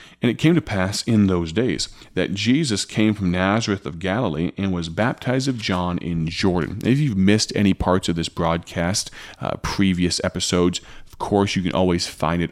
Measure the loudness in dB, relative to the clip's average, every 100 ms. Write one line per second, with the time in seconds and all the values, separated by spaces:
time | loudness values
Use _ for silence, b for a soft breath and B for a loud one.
0 | B B -2 2 4 4 0 -2 -2 -2
1 | 2 4 4 2 0 -2 -2 -2 -6 B
2 | B -4 -2 -2 2 2 2 -2 -2 2
3 | 2 2 0 2 2 0 0 -4 -6 -6
4 | -4 -2 -2 -2 -4 -2 -2 -2 -4 -2
5 | -2 -2 -2 -2 0 -2 -2 -2 0 -2
6 | -2 -2 -2 0 0 2 -2 -2 0 2
7 | 2 2 4 4 2 2 2 2 2 2
8 | 2 -2 -2 -2 0 0 -4 -4 -2 -2
9 | -6 B B B -6 -6 -4 0 2 2
10 | 0 0 -4 -4 0 2 2 0 B B
11 | -16 -10 0 2 2 0 0 2 2 2
12 | -2 -4 -2 0 -2